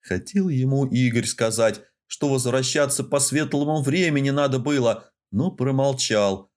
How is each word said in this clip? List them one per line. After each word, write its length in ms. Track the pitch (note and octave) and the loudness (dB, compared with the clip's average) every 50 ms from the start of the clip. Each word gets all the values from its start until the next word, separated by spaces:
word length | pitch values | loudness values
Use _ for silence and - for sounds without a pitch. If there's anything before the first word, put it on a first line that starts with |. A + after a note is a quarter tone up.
Хотел 480 | _ - F2+ F#2 - - - G3+ F#3+ F#3 | _ -4 -6 -6 -6 -2 -2 0 0 0
ему 360 | D3 B2+ B2+ C3+ C3+ C#3 C#3 | 0 0 0 0 0 0 0
Игорь 400 | C3 A#2+ A#2+ B2+ B2 A2+ A#2+ A#2 | 0 0 0 0 2 2 0 -2
сказать, 560 | A#2 - - A#2 A2+ G#2+ A2+ A2+ A2 G#2 - - _ _ _ _ | -2 -2 -2 -2 -2 2 2 2 2 0 -2 -14 _ _ _ _
что 220 | _ - - - C#3+ | _ -8 -4 -2 0
возвращаться 720 | C3+ C3 B2 B2 A#2+ C3 C3 C3 - D3+ C#3+ C#3 C#3 - C3 | 0 0 0 0 0 0 0 0 0 0 0 0 0 -4 -2
по 160 | - D3 C#3+ | -2 0 0
светлому 640 | C3+ - - D3 D#3 - - C#3+ C#3+ D3 D#3 D#3 | 0 0 0 0 -2 0 -2 -2 0 0 0 0
времени 480 | C3+ C3 C#3 F3+ F#3 E3+ D3+ C#3+ C3+ C#3 | 0 0 0 2 2 2 2 0 0 0
надо 300 | C#3 C#3+ C#3+ C3+ C3 C3 | 0 0 0 0 0 -2
было – 520 | A#2 C#3+ D3 C#3 B2 A2+ A2+ - - _ _ _ _ _ - | -2 0 0 2 2 2 0 -2 -6 _ _ _ _ _ -4
но 160 | G2+ C#3+ F#3 | -2 -2 -2
промолчал. 960 | F#3 - B2 C3+ C#3 C3+ C3+ C#3 C3+ B2+ - - A2+ G#2+ G2+ G2 G2 G2 - _ _ | -2 -2 -2 0 2 2 2 0 0 -2 -2 0 2 2 2 2 0 -2 -8 _ _